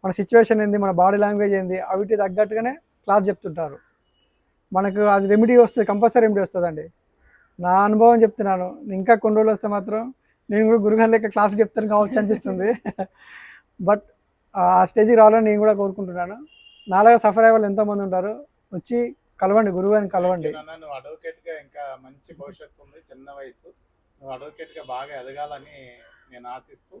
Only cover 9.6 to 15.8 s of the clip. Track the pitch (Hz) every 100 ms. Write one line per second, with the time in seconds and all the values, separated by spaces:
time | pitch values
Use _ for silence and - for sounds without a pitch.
9.6 | 208 202 190 214 233 - _ _ _ 208
10.6 | 220 226 208 220 226 226 214 202 208 208
11.6 | 220 - 214 208 202 254 208 214 - 185
12.6 | 202 233 202 - 190 _ - - - -
13.6 | _ _ 175 208 _ _ _ _ _ 196
14.6 | 180 185 185 226 214 233 214 226 220 208
15.6 | 214 202